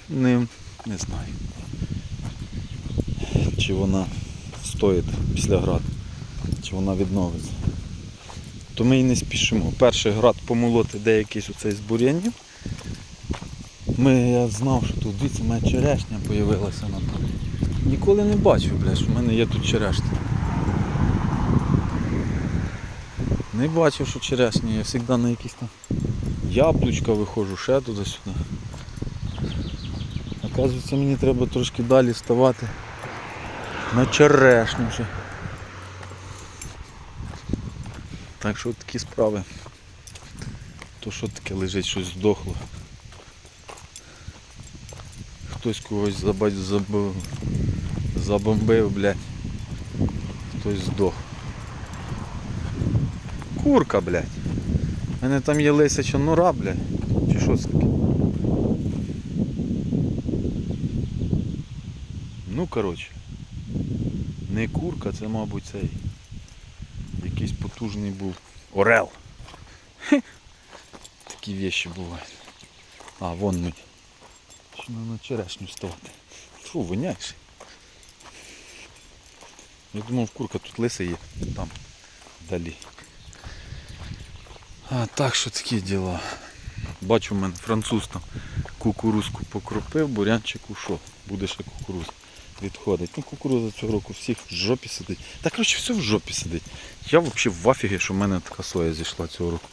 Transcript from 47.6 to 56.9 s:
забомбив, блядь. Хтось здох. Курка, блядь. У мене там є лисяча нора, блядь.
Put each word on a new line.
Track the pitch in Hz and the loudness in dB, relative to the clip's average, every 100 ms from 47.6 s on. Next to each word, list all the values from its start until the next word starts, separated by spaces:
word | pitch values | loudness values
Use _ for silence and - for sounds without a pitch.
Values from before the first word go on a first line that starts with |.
| - - - - - - | 0 -2 -4 -4 -2 -2
забомбив, | 98 101 104 107 110 113 104 | 2 2 4 4 6 6 6
блядь. | 98 98 95 - - - - - - - - - - - - - - | 4 2 0 -4 -8 -8 -8 -8 -10 -8 -2 -2 -2 -8 -10 -8 -6
Хтось | 104 98 | -2 -2
здох. | 90 90 92 - - - - - - - - - - - - - - - - - - - - - - - - - | -2 2 2 0 -10 -10 -10 -10 -10 -10 -10 -10 -8 -8 -6 -8 -6 -6 -4 -2 2 2 0 -4 -8 -8 -8 0
Курка, | 294 262 147 101 | 6 6 6 2
блядь. | 90 87 - - - - - - - - - - | 4 0 0 -4 -4 -2 0 0 0 -4 -4 -2
У | |
мене | 127 139 | 2 2
там | 151 151 | 2 4
є | 147 | 6
лисяча | 147 147 147 135 139 | 8 6 4 0 2
нора, | 147 165 175 | 4 6 6
блядь. | 135 95 92 - | 4 0 -2 -2